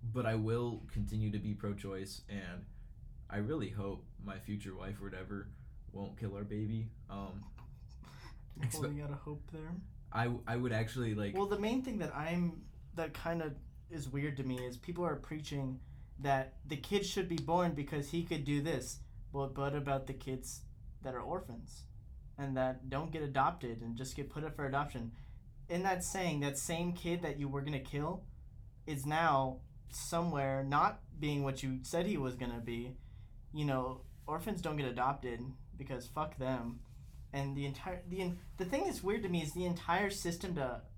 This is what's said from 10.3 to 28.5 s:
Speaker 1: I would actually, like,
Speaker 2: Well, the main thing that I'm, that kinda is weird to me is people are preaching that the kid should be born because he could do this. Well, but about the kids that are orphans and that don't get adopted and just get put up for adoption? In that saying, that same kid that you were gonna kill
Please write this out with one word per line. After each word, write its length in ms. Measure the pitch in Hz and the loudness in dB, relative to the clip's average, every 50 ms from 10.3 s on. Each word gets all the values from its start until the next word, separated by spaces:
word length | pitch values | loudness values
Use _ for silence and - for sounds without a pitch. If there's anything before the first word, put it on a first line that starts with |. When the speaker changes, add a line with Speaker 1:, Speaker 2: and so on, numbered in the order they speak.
| 120 117 - | 2 0 0
Speaker 1:
I 100 | - 117 | 0 0
would 160 | 120 123 123 113 | 2 2 4 4
actually, 420 | 110 113 110 - 127 123 113 107 | 4 2 2 2 0 2 2 4
like, 220 | 104 104 101 - | 4 2 2 4
Speaker 2:
Well, 100 | - 202 | 4 4
the 120 | 196 208 196 | 4 4 4
main 240 | 202 214 233 269 254 | 4 4 4 4 2
thing 160 | 269 226 202 | 2 0 0
that 160 | 170 147 - | 0 0 0
I'm, 460 | 135 151 160 170 175 175 175 165 - - - - - - - - | -2 0 2 4 4 4 4 2 0 -8 -10 -12 -14 -14 -10 -2
that 180 | - 165 156 147 | -2 -2 -2 -2
kinda 380 | - - 170 170 170 160 156 143 143 - - - - - - | -2 0 2 2 2 2 0 -2 -4 -8 -12 -12 -14 -14 -8
is 180 | 170 160 139 131 | -6 -4 -4 0
weird 300 | 127 139 143 151 143 135 | 0 2 2 2 0 0
to 60 | 135 | 0
me 120 | 127 127 123 127 | 0 0 0 0
is 140 | 123 123 127 | -4 -6 -6
people 260 | - - 170 170 175 | -6 -6 -2 0 2
are 120 | 170 151 | 2 2
preaching 640 | 139 - - 156 151 147 - 151 143 135 131 131 127 - - - - - - - - | 0 -2 -6 -6 -6 -4 -2 -2 0 0 0 -2 -4 -6 -12 -12 -12 -12 -12 -10 -2
that 340 | 135 139 139 135 131 131 - - - | 4 6 6 6 4 0 -6 -12 -6
the 100 | 147 156 | -4 -4
kid 280 | 143 - - 202 202 196 | -4 0 2 4 4 4
should 240 | 196 - 208 185 165 | 4 2 2 2 2
be 80 | 170 | 2
born 360 | 165 139 135 165 180 180 170 160 | 0 4 6 6 6 6 6 4
because 360 | 139 143 - - 151 143 143 | 2 0 0 0 0 0 2
he 120 | - 170 170 | 2 0 2
could 220 | 170 170 156 139 | 2 2 0 2
do 180 | 131 147 143 143 | 4 4 4 4
this. 380 | 160 160 127 - - - - - - - - - - - | 4 2 2 0 -2 -6 -8 -8 -10 -10 -10 -10 -6 -2
Well, 160 | 139 139 131 | -2 0 0
but 260 | 135 143 139 139 139 | 0 2 2 2 2
about 320 | 147 139 139 139 135 131 | 2 2 4 2 2 2
the 60 | - 131 | -2 -6
kids 480 | - - - 131 131 - - - - - - - - - - - - - | -4 -2 -2 -2 -2 -2 -6 -8 -8 -10 -12 -12 -12 -12 -12 -12 -8 -6
that 120 | 135 127 | -4 -4
are 60 | 123 | -2
orphans 600 | 101 117 160 185 160 - 120 117 117 - - - - - - - - - - - - - - - | -2 -2 -2 -2 -2 -4 -8 -8 -8 -10 -10 -12 -12 -12 -12 -12 -12 -12 -12 -12 -12 -12 -6 -4
and 180 | 139 135 135 | -2 0 2
that 320 | 131 131 131 131 131 131 131 | 4 4 4 2 0 -4 -2
don't 220 | 131 139 156 170 | -2 0 0 0
get 120 | 151 165 151 | -2 0 0
adopted 600 | 143 135 135 135 156 175 - - 120 113 113 117 | 2 4 6 6 6 4 2 -4 -4 -4 -2 -4
and 140 | 117 117 | -4 -4
just 200 | 117 131 127 - | -2 -4 -4 -4
get 140 | - 139 143 | -4 -4 -4
put 140 | - 151 151 | -4 -4 -4
up 120 | 156 151 | -4 -2
for 100 | - 147 | 0 0
adoption? 460 | 135 131 139 147 143 - 127 117 117 - - - - - - - - - - - - | 2 4 2 2 2 -2 -4 -4 -4 -6 -8 -12 -12 -12 -14 -14 -14 -14 -12 -6 -2
In 140 | 170 175 180 | 0 2 4
that 200 | 196 185 180 175 | 4 4 4 2
saying, 360 | - - 196 185 175 151 147 | 0 2 2 2 4 4 4
that 180 | 143 143 139 - | 2 2 2 0
same 340 | - - 175 165 175 175 175 | 0 0 2 2 2 2 2
kid 300 | 175 - 175 170 175 175 | 0 2 0 2 2 2
that 160 | 156 143 147 | 0 0 0
you 100 | 147 139 | -2 0
were 140 | 135 139 139 | 0 0 0
gonna 180 | 143 151 135 | 0 0 -2
kill 440 | 127 - - 143 147 160 180 180 - - - - - - | -2 -2 -2 0 0 0 0 -2 -4 -10 -12 -12 -12 -14